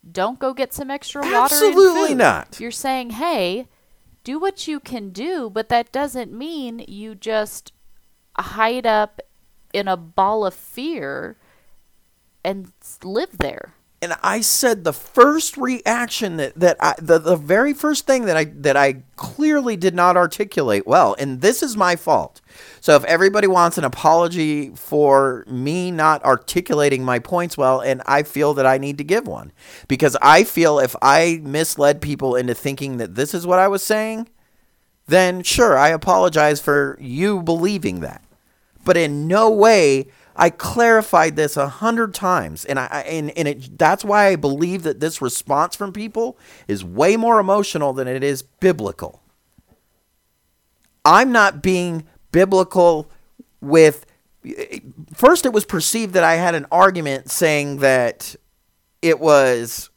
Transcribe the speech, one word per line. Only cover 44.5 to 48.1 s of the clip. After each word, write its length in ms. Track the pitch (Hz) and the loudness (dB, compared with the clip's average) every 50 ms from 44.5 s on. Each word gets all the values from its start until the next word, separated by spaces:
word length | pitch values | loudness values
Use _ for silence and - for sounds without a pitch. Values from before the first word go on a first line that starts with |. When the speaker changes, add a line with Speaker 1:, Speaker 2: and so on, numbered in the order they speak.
| 135 143 165 175 185 196 165 | -2 -2 -4 -4 -4 -6 -4
Speaker 2:
that 160 | 156 139 - | -6 -4 -4
this 200 | 147 160 160 - | -4 -6 -6 -6
response 560 | 139 123 - - - - 139 143 160 175 - | -6 -6 -6 -6 -6 -2 0 0 0 -2 -4
from 160 | - 202 196 | -10 -10 -10
people 460 | 185 214 214 226 208 220 233 247 254 _ _ _ - - _ - | -10 -10 -12 -8 -6 -6 -6 -6 -6 _ _ _ -20 -20 _ -8
is 180 | 104 98 92 | -8 -6 -6
way 320 | 87 87 104 147 185 208 226 | -10 -2 0 2 2 2 2
more 220 | 226 233 233 220 | 2 4 4 4
emotional 520 | 196 185 196 208 202 202 - 165 147 143 | 4 2 0 0 0 -2 -4 -2 -2 -2
than 160 | 131 131 131 | -2 -4 -6
it 160 | 127 | -6